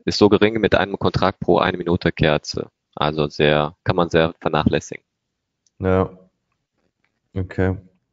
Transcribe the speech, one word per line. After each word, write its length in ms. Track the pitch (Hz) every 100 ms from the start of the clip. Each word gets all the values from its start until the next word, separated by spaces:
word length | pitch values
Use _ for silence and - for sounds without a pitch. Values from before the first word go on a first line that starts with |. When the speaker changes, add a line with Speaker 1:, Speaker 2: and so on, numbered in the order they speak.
| -
Speaker 1:
ist 120 | -
so 120 | 104
gering 300 | 101 104 113
mit 140 | 98 -
einem 220 | 95 98
Kontrakt 440 | 92 - 92 -
pro 180 | - 87
eine 180 | 90 90
Minute 340 | 85 90 85
Kerze. 600 | - 80 76 - - - _ _ -
Also 320 | 73 78 73
sehr, 480 | - 76 76 73 -
kann 120 | - 92
man 140 | 85
sehr 240 | 82 80 -
vernachlässigen. 640 | 80 76 - 73 - - _ _ _ _ _ _ _ _
Speaker 2:
Ja. 380 | 92 92 92 - _ _ _ _ _ _ _ _ _ _ _ 95
Okay. 420 | 92 - 92 95 - _ _